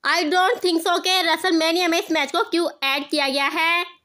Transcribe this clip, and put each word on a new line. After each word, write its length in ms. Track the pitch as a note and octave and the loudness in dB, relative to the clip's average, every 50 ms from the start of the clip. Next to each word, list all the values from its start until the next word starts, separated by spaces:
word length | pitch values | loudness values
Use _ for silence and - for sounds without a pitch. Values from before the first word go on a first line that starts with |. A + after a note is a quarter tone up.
| - | 0
I 180 | C4+ D4+ E4+ F4+ D4+ | 0 0 0 0 2
don't 300 | F4+ F4+ F#4 F#4+ A#4+ - | 2 2 2 2 0 0
think 200 | - F4+ E4+ E4 E4 | 0 0 0 0 0
so 120 | G4 F4 E4+ F4 | 0 -2 0 0
कि 140 | F#4 F#4 F#4 | 0 0 2
WrestleMania 640 | F4 E4 D#4+ D#4+ - F#4+ E4+ E4 D#4+ D#4+ E4 F4 F4+ E4+ | 2 0 0 0 0 0 0 2 2 2 0 0 0 2
में 80 | E4 E4+ | 0 0
इस 120 | - - | 0 0
मैच 200 | E4 D#4+ C#4+ - | -2 -2 -2 0
को 100 | - E4+ A4 A4 | 0 -2 -2 0
क्यों 180 | - E4+ F4 D4+ - _ - | 0 -2 -2 -2 -4 _ -2
ऐड 240 | C4+ C4+ D4 C#4+ C#4+ | -2 -2 -2 -4 -2
किया 180 | - D4+ C#4+ C#4 | -2 -2 0 0
गया 180 | C4+ C#4 C4+ C#4+ D4+ | 0 0 -2 -2 0
है। 300 | D#4 D#4+ E4 E4+ F4 F4+ F4+ - _ _ | 0 0 2 2 0 -2 -4 -10 _ _